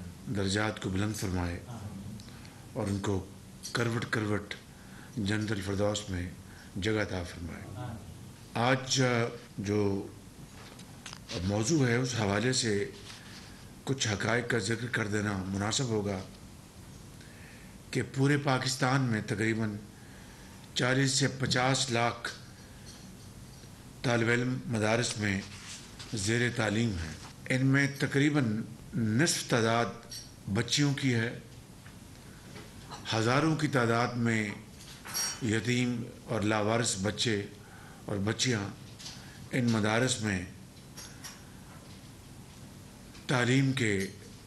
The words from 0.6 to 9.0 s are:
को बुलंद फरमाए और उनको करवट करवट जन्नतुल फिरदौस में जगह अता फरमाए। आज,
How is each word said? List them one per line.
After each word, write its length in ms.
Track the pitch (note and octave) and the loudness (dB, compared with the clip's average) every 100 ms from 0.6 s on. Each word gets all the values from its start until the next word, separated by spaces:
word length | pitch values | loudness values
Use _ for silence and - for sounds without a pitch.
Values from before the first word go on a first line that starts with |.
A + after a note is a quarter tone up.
| G#2+ G#2 | 0 -2
को 100 | G2+ | -2
बुलंद 260 | F#2 G#2+ G#2 | 0 0 0
फरमाए 420 | G2+ F2+ F2 F2 - - - - - - - - - - - C3 | -2 0 0 -4 -8 -10 -10 -10 -10 -10 -12 -16 -16 -16 -10 -4
और 80 | G2 | -2
उनको 280 | G2 G2 F#2+ - - - - - - | 0 2 0 -2 -14 -18 -14 -6 0
करवट 280 | A#2+ A2+ - | 0 0 0
करवट 400 | A#2 G#2 G2+ - - - - - - - - | 0 2 0 0 -10 -12 -18 -16 -16 -8 -2
जन्नतुल 440 | G2 G#2 G#2 A2 | 0 2 2 -2
फिरदौस 440 | F#2 G2 G#2 G#2 - | 0 2 2 2 -2
में 160 | F#2 F2+ - - - - - | -4 -4 -8 -16 -16 -10 -2
जगह 240 | G2 G#2+ | 2 2
अता 220 | G2+ F#2 | 2 -2
फरमाए। 400 | F2 - E2+ E2 - - - - - - - - - A2+ | -4 -8 -8 -8 -10 -8 -8 -8 -12 -14 -16 -16 -6 2
आज, 460 | A#2+ C3+ - C3+ | 4 4 4 4